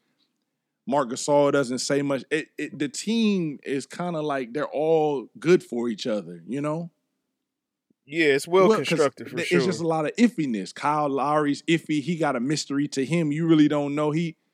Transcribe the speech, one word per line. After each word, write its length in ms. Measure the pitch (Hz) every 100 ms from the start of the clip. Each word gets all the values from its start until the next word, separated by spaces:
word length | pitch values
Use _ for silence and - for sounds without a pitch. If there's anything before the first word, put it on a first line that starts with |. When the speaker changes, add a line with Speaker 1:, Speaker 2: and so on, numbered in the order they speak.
| _ _ _ _ _ _ _ _ -
Speaker 1:
Marc 260 | 139 123
Gasol 420 | 123 - 143 143
doesn't 260 | 143 123 127
say 220 | - 143
much. 240 | 143 135 -
It, 200 | 156 - -
it, 200 | 147 139
the 120 | 143
team 680 | - - 233 214 196 160 135
is 220 | - 139 -
kinda 360 | - 180 165
like 300 | 151 139 120
they're 160 | 147 143
all 640 | 135 156 160 151 139 107 117
good 240 | 147 180
for 240 | - 120 120
each 180 | 107 127
other, 380 | 104 82 87 87
you 140 | 135
know? 300 | 143 160 170 - _ _ _ _ _ _ _ _ _ _ _
Speaker 2:
Yeah, 200 | 156 151
it's 180 | 139 165
well 200 | 185 190
Speaker 1:
Well, 120 | 214
'cause 60 | 131
Speaker 2:
constructed 420 | 165 139 - 151
for 80 | -
Speaker 1:
th-, 100 | 165
Speaker 2:
sure. 100 | 175
Speaker 1:
it's 60 | 185
just 140 | 165
a 80 | 165
lot 180 | 160 147
of 80 | -
iffiness. 580 | 233 - 143 107 90 -
Kyle 320 | 143 151 147
Lowry's 520 | 135 139 151 147 143
iffy. 380 | - 165 - 151
He 160 | 131 165
got 180 | 151 127
a 60 |
mystery 460 | 127 151 - 139 143
to 160 | 135 131
him. 260 | 170 156
You 160 | 151 165
really 220 | 160 147
don't 260 | 147 143 143
know. 160 | 151
He, 240 | 151 170 - _